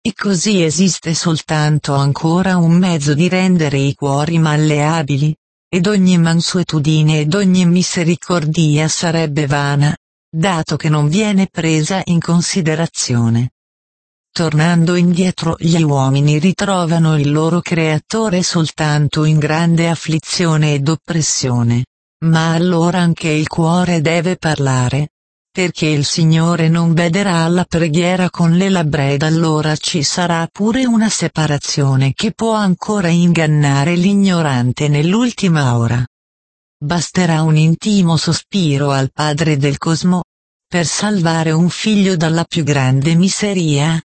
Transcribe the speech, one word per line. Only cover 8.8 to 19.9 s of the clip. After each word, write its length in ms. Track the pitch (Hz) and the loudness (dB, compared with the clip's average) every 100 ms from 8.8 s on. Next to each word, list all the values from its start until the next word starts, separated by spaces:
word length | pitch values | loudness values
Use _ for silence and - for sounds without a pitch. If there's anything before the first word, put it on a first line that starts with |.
| 156 | 0
sarebbe 580 | - 175 165 160 143 147 | -2 -2 -2 -2 -2 -2
vana, 500 | 147 143 143 147 - _ _ _ | -2 0 0 0 -2 _ _ _
dato 500 | 160 190 170 160 151 | -4 -2 -2 -4 -4
che 120 | 165 | -2
non 180 | 151 147 | 0 0
viene 400 | 180 214 196 190 | 0 0 0 -2
presa 500 | - 160 156 156 190 - | -2 -2 0 -2 -4 -2
in 140 | 170 | -2
considerazione. 1300 | - 170 165 202 156 156 165 - - 120 117 117 123 _ _ _ _ _ _ _ _ - | 0 -2 0 -2 -2 -2 -4 -6 -4 0 0 0 -2 _ _ _ _ _ _ _ _ -4
Tornando 600 | 160 151 165 170 165 180 | 0 2 2 2 2 2
indietro 600 | 175 175 185 - 165 165 | 2 2 0 -2 -6 -2
gli 240 | 165 165 | 0 2
uomini 580 | 156 143 131 139 147 151 | 2 2 2 2 2 2
ritrovano 800 | 180 - 202 185 165 170 160 156 | 0 0 -2 -2 0 0 2 2
il 140 | 143 | 0
loro 300 | 151 160 175 | 0 0 -2
creatore 840 | - 180 160 151 _ 226 220 180 | -2 -2 0 -2 _ -4 -2 -2
soltanto 800 | 175 170 156 - 151 147 147 160 | -2 -2 -2 -2 -2 0 0 0
in 160 | 156 156 | 2 2
grande 480 | 147 156 170 165 | 0 0 2 2
afflizione 840 | 170 | 0